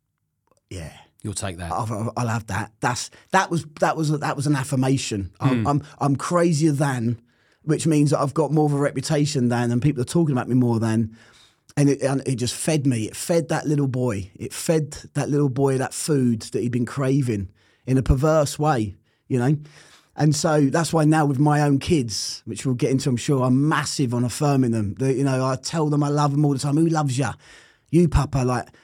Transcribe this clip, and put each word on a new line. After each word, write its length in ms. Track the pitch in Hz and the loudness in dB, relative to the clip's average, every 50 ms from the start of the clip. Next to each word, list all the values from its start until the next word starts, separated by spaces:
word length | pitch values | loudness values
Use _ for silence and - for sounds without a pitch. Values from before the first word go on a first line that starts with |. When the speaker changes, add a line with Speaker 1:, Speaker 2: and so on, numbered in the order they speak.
| _ _ _ _ _ _ _ _ _ _ _ _ _ - | _ _ _ _ _ _ _ _ _ _ _ _ _ -16
Speaker 1:
"Yeah." 220 | 95 90 80 71 - - - _ _ _ - | -14 -12 -12 -14 -16 -20 -20 _ _ _ -10
Speaker 2:
You'll 100 | 107 92 | -10 -8
take 240 | - - 98 87 | -6 -8 -8 -8
that. 140 | 85 90 82 | -8 -8 -6
Speaker 1:
I'll, 200 | 87 101 117 110 | -6 -4 -4 -4
I'll, 220 | 117 101 113 120 - | -4 -6 -6 -6 -4
I'll 120 | 113 123 | -4 -2
have 180 | 117 110 117 - | -2 -2 -4 -4
that. 240 | - 95 104 110 - _ - | -4 -6 -6 -6 -8 _ -4
That's, 300 | - 123 127 - - - - - _ _ | -4 -4 -2 -4 -8 -12 -14 -20 _ _
that 180 | - 190 190 - | 0 0 0 0
was, 160 | 170 160 156 - - - | -2 -4 -4 -6 -6 -2
that 160 | 185 160 135 | -2 0 0
was, 200 | 156 160 147 156 | 0 -2 -2 -2
that 180 | 147 - - 123 | -2 -2 -4 -4
was 100 | 143 120 | -2 -2
an 80 | 143 147 | 0 0
affirmation. 760 | 131 123 - 143 131 135 135 139 131 - - 113 101 98 - - - | 0 -2 -2 0 0 2 2 0 0 -2 -4 -6 -6 -6 -8 -6 -2
I'm, 200 | - 135 131 120 | -2 0 0 0
Speaker 2:
Hmm. 60 | 107 | 0
Speaker 1:
I'm, 160 | 143 147 143 - - - - | 0 0 -2 -2 -6 -8 -4
I'm 160 | 143 143 139 | -2 0 0
crazier 560 | 131 - - 175 175 170 175 165 139 160 160 | 0 -2 0 2 2 2 2 2 2 2 2
than, 480 | 143 135 151 139 127 123 113 117 117 - - _ _ _ _ _ _ _ - | 2 2 0 0 0 -2 -2 -2 -4 -4 -8 _ _ _ _ _ _ _ -2
which 240 | 156 151 - - | -2 0 0 2
means 240 | 165 156 147 147 143 | 2 4 4 4 4
that 80 | 147 - | 2 2
I've 140 | 139 135 - | 0 0 0
got 160 | 160 151 139 | 0 0 2
more 140 | 151 156 151 | 2 2 2
of 60 | 147 147 | 2 2
a 40 | |
reputation 720 | 139 147 143 - 127 131 - 160 147 147 147 - 135 123 120 | 0 0 0 -2 -4 -4 0 0 0 0 0 0 0 0 2
than, 220 | 120 120 123 120 | 2 0 0 0
and 100 | 120 123 | 0 2
people 200 | 113 151 143 123 | 2 0 0 0
are 40 | 117 | -2
talking 280 | - - 175 170 147 135 | -2 0 0 2 2 0
about 140 | 123 110 | -2 0
me 60 | 85 123 | 0 2
more 240 | 127 123 120 117 110 | 2 4 4 2 2
than. 380 | 113 113 110 113 113 110 - - - - - - - _ _ _ _ _ - | 2 2 2 0 0 -2 -4 -12 -20 -20 -20 -20 -20 _ _ _ _ _ -2
And 140 | 147 143 143 | 2 2 2
it, 120 | 139 - | 2 2
and 200 | 120 131 139 131 - | 0 -2 -2 -2 -2
it 80 | - 131 | -4 -4
just 180 | 110 123 113 - | -2 -4 -4 -6
fed 300 | - - 170 156 156 123 | -4 -2 -2 0 0 0
me. 220 | 139 123 113 107 | 0 0 -2 -4
It 80 | - - | -6 -8
fed 340 | - - - 175 165 156 - | -8 -4 0 0 0 0 0
that 160 | 160 143 - | -4 -4 -2
little 220 | 147 151 143 143 | -2 0 0 0
boy. 420 | 131 120 127 127 123 104 95 92 - - | 0 -2 -2 -2 -2 -2 -4 -6 -10 -12
It 180 | - 110 113 - | -14 -12 -12 -10
fed 380 | - - - 165 160 151 - - - - - - | -6 -2 0 0 0 0 -2 -8 -14 -14 -10 -6
that 140 | 147 131 101 | -4 -2 0
little 200 | 147 143 147 139 | 0 0 0 0
boy 280 | 117 135 139 135 131 131 | 0 0 0 2 2 0
that 140 | 131 - - | -2 -4 -6
food 500 | - - - 151 139 127 120 117 110 - | -6 -4 -2 0 2 2 2 0 -2 -4
that 180 | - - 113 | -6 -6 -4
he'd 100 | 107 120 | -4 -2
been 140 | 113 120 120 | -2 -2 -4
craving 640 | 113 - 139 135 131 131 147 131 120 107 101 95 - _ _ _ _ _ _ - | -4 -4 -4 -2 0 2 0 0 0 -2 -4 -4 -8 _ _ _ _ _ _ -4
in 100 | 123 131 | 0 0
a 60 | 131 120 | 2 2
perverse 540 | - 143 131 151 156 156 160 143 - - | 2 2 2 4 4 4 4 2 0 -2
way, 380 | - 151 151 147 120 107 101 - - _ _ _ _ _ | -2 0 0 0 0 -2 -4 -6 -12 _ _ _ _ _
you 120 | - 131 123 | -2 0 0
know? 180 | 120 139 151 147 147 - - - - - - _ _ _ - | 2 2 2 0 -2 -10 -20 -20 -20 -20 -20 _ _ _ -4
And 200 | - 147 156 147 | 0 2 2 2
so 320 | - - 143 151 151 143 | 2 2 2 2 4 2
that's 260 | 135 123 170 160 - 165 | 2 2 0 0 0 2
why 100 | 160 151 | 2 4
now 220 | 151 156 156 151 | 4 4 4 2
with 140 | 143 139 123 | 2 2 2
my 220 | 147 151 147 147 | 2 2 4 4
own 180 | 147 147 139 135 | 4 2 2 0
kids, 640 | - - 180 151 120 113 98 - - - - - - | 0 0 0 0 0 -2 -4 -6 -6 -8 -10 -12 -12
which 200 | 117 104 107 - | -12 -10 -6 -4
we'll 100 | 139 123 | -2 -2
get 160 | 117 151 120 | 0 0 0
into, 180 | 135 127 - 143 | 0 0 0 0
I'm 80 | 123 | -2
sure, 260 | 113 - - 143 131 123 | -2 0 0 0 2 2
I'm 240 | 127 127 135 143 | 2 2 2 2
massive 460 | 156 156 147 139 - - - 139 117 120 | 2 0 0 -2 -2 -2 -2 -2 0 0
on 100 | 120 123 | 0 -2
affirming 480 | 117 - - 151 143 143 135 127 117 | -2 -2 0 0 2 2 2 2 2
them. 220 | 113 113 107 98 95 | 0 0 -2 -4 -4
The, 180 | - 131 135 131 | -2 -2 0 0
you 100 | 117 139 | 0 0
know, 200 | 139 131 131 131 | 0 0 0 0
I 100 | 131 131 | -2 -4
tell 320 | 127 - - - 165 156 147 | -4 -6 -6 -4 -2 0 0
them 140 | 151 147 147 | 2 0 0
I 60 | 143 | 0
love 220 | 147 147 147 143 | 0 0 0 0
them 140 | 139 147 151 | 2 2 2
all 80 | 143 139 | 2 0
the 60 | 123 | 0
time. 180 | - 147 139 | -2 0 2
"Who 100 | 156 165 | 2 2
loves 300 | 170 165 156 151 135 120 | 2 2 0 0 -2 -2
ya?" 160 | 131 139 104 - - - - - - - _ _ _ _ - | -2 -2 -4 -6 -10 -16 -20 -20 -20 -20 _ _ _ _ 0
"You, 180 | - 170 175 | 2 4 4
Papa." 320 | 156 - 139 135 - - 139 | 4 4 2 0 0 0 0
Like, 300 | 127 127 123 117 - - - _ | 0 0 0 -2 -4 -8 -14 _